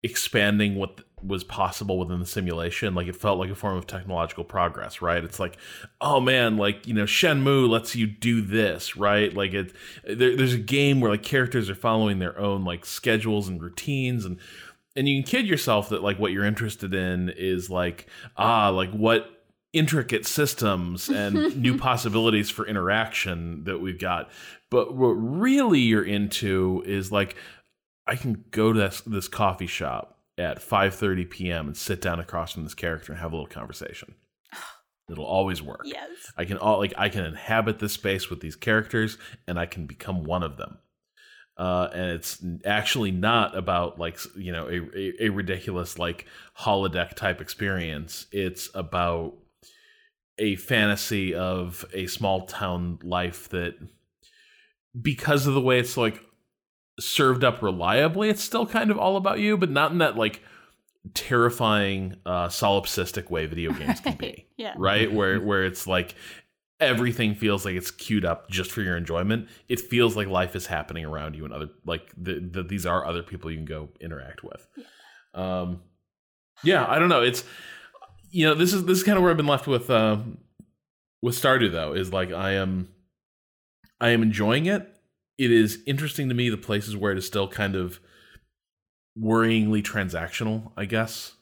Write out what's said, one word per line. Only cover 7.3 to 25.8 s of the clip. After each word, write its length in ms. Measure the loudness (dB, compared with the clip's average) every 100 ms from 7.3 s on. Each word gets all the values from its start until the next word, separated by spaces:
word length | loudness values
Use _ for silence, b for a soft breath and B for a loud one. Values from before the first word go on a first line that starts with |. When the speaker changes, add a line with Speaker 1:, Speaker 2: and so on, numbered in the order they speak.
| 4 4 6 6
Speaker 1:
lets 240 | 4 0 -2
you 100 | -2
do 360 | 0 2 2
this," 540 | 2 2 2 0 -8 0
right? 360 | 2 4 2
Like, 220 | 0 -2
it, 180 | -2 -6 B B B
there, 320 | -8 4 4 6
there's 160 | 2
a 60 | 2
game 420 | 0 2 4 4
where, 100 | 4
like, 100 | 2
characters 480 | 2 0 2 0 -2
are 40 | -2
following 420 | 2 2 2 2
their 180 | -2 -2
own, 260 | -2 0
like, 200 | -2 -4
schedules 640 | -8 -4 0 0 2 -2 -2
and 140 | -8
routines, 640 | -8 -8 -4 -2 -2 -2 -4
and, 120 | -10 B B B B _
and 140 | 0 2
you 140 | 2
can 80 | 2
kid 160 | 0 2
yourself 420 | 0 2 2 2
that, 140 | -2
like, 160 | -2 0
what 140 | 0
you're 120 | 2
interested 480 | 0 0 -4 -6 -4
in 380 | -2 0 -2 -4
is, 400 | -2 -2 -2 -2
like, 380 | -2 -2 -4 -16 B B 0
ah, 320 | 2 4 4
like, 220 | 2 0
what 400 | 0 4 4 0 -18 _ _ _
intricate 540 | 0 2 2 0 -2 0
systems 800 | 0 0 2 0 0 -2 -6 -4
and 480 | -2 0 0 0 2
Speaker 2:
<laughs> 60 |
Speaker 1:
new 160 | 2 2
possibilities 720 | 0 0 0 2 4 2 0
for 160 | -6 -4
interaction 1000 | -2 0 0 0 -2 -4 -4 -6 -8
that 140 | -6 -4
we've 200 | -4 -4
got. 280 | -2 -4 -4 B B B _
But 240 | 2 2 4
what 160 | 4
really 680 | 4 0 0 4 4 6
you're 260 | 6